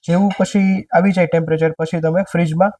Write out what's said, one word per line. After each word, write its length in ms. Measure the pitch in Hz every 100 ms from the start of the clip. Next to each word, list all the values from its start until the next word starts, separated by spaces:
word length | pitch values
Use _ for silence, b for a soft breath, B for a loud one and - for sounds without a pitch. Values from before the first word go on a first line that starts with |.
| -
જેવું 240 | 175 202 -
પછી 500 | 185 202 190 190 -
આવી 180 | - 190
જાય 140 | 185 170
ટેમ્પરેચર, 460 | 170 160 160 160
પછી 280 | 160 160 170
તમે 200 | 160 170
ફ્રીજમાં 500 | 190 170 170 160 196 208